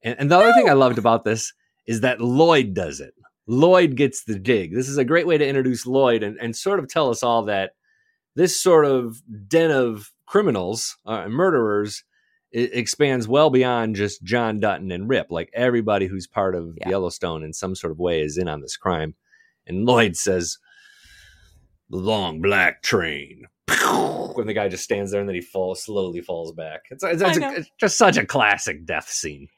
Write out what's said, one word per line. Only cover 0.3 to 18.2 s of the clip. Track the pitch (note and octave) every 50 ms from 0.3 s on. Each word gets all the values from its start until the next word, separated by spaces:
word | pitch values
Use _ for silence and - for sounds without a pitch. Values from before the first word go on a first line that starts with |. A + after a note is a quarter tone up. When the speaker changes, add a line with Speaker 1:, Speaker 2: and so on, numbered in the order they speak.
| F3
Speaker 1:
other | F3+ G#3+ A#3 A#3
thing | - -
Speaker 2:
No. | - C#3+
Speaker 1:
I |
loved | C3+ C3 B2+ A#2+ A#2
about | G#2 A2+ A2+ A2+ -
this | G#2+ A2+ A2+ - - _ _ _ _ _ _ _
is | - A#2 A2
that | A2 B2+ B2 A2
Lloyd | A#2 A#2+ B2 C#3 D#3+ E3+ E3 C#3+ B2+ G#2 F#2
does | G2+ F2+ D#2 C2+ C2+
it. | C#2 B1+ _ _ _ _ _ _ _
Lloyd | - A#2 C3 D#3+ F3 F#3 F#3 F3 D#3 C3
gets | A#2+ C#3+ C3 - - -
the | - G#2+
dig. | G2 F#2+ A#2 B2 G#2 F#2 D#2+ F2+
This | A#2+ B2+
is | C3+ C#3 C#3+
a | C3
great | A#2+ D#3 F3 D#3
way | F3 E3 D3
to | D3
introduce | C3+ C#3 C3+ C3 C3 B2 A#2 -
Lloyd | B2 B2+ C3+ C3+ B2 A#2 A2
and, | G#2+ G2+ G#2+ -
and | A#2+ A#2 A2+
sort | - - F#3+ G3+
of | F#3 C#3
tell | C3 - E3 D3+ B2+
us | A#2 - -
all | A#2+ A#2 A#2 G#2
that | G#2 G2+ G2 G2 - _ _ _ _ _ _ _ _ _ _ _ _ _
this | C3 F3+ F3 - -
sort | - F#3 E3+ D#3 D3+
of | C#3 C3+ B2+ A#2+ A#2 A#2 - _ A#2+ A2 G#2 G2+
den | G2 D#3+ E3 E3 D#3+
of | D3 C3+ B2+ A#2+ A2 G#2 G2 - _ _ _
criminals, | _ - G3+ G#3+ F3 B2 G2 F2+ F2+ G#2+ A#2 - - - _ _
uh, | G#2 A2 G#2 E2
and | G2+ A2+
murderers, | C#3+ F3+ F#3+ E3 C3 A2+ G#2+ G#2 G#2 G#2 G#2 - - _ _ _ _ _ _ _ _ _ _
it | - A#2 A#2+ A2+ -
expands | B2 A#2 - - - D3 C#3 C3 B2+ A2+
well | G#2+ B2 D3 D#3 D3+
beyond | C3 B2+ B2+ B2+ B2 A#2 A2+ A2+ A2
just | G2 G#2 G2+ - - -
John | F#2 A#2 A#2+ A#2+ A2 G#2+ G#2+
Dutton | G#2 G#2 F#2+ - F#2+ F#2
and | F2+ F2 G2 A#2
Rip. | C3 G2+ D#2 _
Like, | E2+ E2 E2+ _
everybody | - A2+ B2 B2+ A#2+ A#2 G#2+ G#2+ G#2 G2 G2
who's | F#2 G2 F#2+ F2+
part | _ _ G#2+ G2 F#2+ F#2
of | F2 E2+ E2 E2 E2
Speaker 2:
Yeah. | - -
Speaker 1:
Yellowstone | F#2+ G2 F#2 E2+ - - - F2 D#2+ D#2 D#2
in | D#2 D#2
some | - - F#2 F#2+
sort | - - E2+
of | D#2
way | D#2 F2+ F2 E2+ D#2+